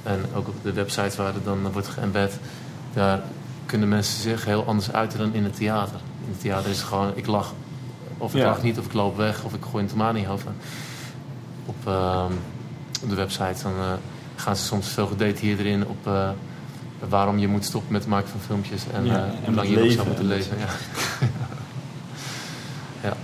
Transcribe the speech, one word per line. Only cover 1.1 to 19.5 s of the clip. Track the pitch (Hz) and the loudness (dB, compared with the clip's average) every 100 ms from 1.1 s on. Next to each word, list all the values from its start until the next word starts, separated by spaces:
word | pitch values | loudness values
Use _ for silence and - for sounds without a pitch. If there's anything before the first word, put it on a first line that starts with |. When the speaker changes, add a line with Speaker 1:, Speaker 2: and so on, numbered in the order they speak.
| 98 | 2
Speaker 1:
waar | 98 | 0
het | 98 98 | 0 0
dan | 98 98 | 0 0
wordt | 98 98 | -2 -4
geëmbed, | - 107 98 101 - - - - - - | -2 0 4 2 0 -10 -12 -12 -12 -4
daar | - 98 98 - - - - - | 2 4 4 0 -10 -10 -10 -2
kunnen | 110 104 | 2 4
mensen | 104 101 - | 4 2 0
zich | 107 113 107 | 0 0 2
heel | 104 107 | 2 4
anders | 107 98 | 2 2
uiten | 110 110 107 | 2 2 2
dan | 107 | 0
in | 110 | 2
het | 101 - | 0 2
theater. | 107 107 101 - - - - | 2 2 0 -4 -10 -8 -8
In | |
het | 95 | -4
theater | 107 98 98 | 0 0 2
is | 98 | 0
het | - | 0
gewoon, | 98 101 98 | 2 2 0
ik | 107 | 2
lach. | 104 - - - - - - - - | 2 2 -6 -10 -10 -10 -12 -12 -6
Of | 120 | 0
ik | 139 | 4
Speaker 2:
Ja. | - | 6
Speaker 1:
lach | 101 | 6
niet, | 120 110 | 2 0
of | 104 | 0
ik | |
loop | 110 101 95 | 2 2 4
weg, | 107 104 | 2 2
of | 107 | -4
ik | 101 - | -6 -4
gooi | 110 | 0
een | 101 | 0
tomaat | 104 110 113 | 2 2 2
in | |
je | 95 | 0
hoofd. | 98 - 104 - - - - - - - - - - - | -2 -4 -8 -8 -10 -10 -10 -12 -12 -12 -12 -12 -12 -8
Op, | - - | -6 0
ehm, | 95 92 92 90 90 85 - - - - - | 2 4 2 2 -2 -4 -10 -10 -12 -8 -4
op | - | -2
de | 98 | -2
website | 95 - 95 92 | -2 0 -2 -2
dan, | 101 95 | -2 -2
eh, | 92 95 - - - - | 0 -2 -6 -12 -12 -6
gaan | - 98 | -2 0
ze | |
soms | - 104 92 | 0 -2 -2
veel | - 101 | 0 0
gedetailleerder | 101 107 101 107 104 104 | 2 2 2 2 2 2
in | 101 101 | 2 2
op, | 98 - | -2 0
eh, | 98 98 - - - - - - - 101 | 2 2 -2 -8 -12 -12 -12 -12 -8 2
waarom | 98 101 104 | 4 6 4
je | 101 | 4
moet | 101 98 | 4 2
stoppen | 113 - | -2 0
met | 104 | 0
het | 110 | 2
maken | 101 101 | 2 2
van | 107 | -6
filmpjes | - 104 98 98 - | -2 -2 0 -4 -4
en, | 107 95 | 0 2
Speaker 2:
Ja, | 98 | 4
Speaker 1:
eh, | |
Speaker 2:
en | 98 98 | 2 -2
Speaker 1:
hoe | - | 0